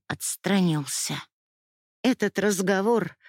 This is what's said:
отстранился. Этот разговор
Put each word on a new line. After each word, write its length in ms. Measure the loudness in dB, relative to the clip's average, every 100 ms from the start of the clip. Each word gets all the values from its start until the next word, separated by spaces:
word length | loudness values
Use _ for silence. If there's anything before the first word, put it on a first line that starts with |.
| -6
отстранился. 1120 | -8 -6 -4 0 2 2 0 -4 -6 -6 -8 -10 _ _ _ _ _ _ _
Этот 380 | -2 0 0 0
разговор 760 | 0 0 0 2 2 2 0 -8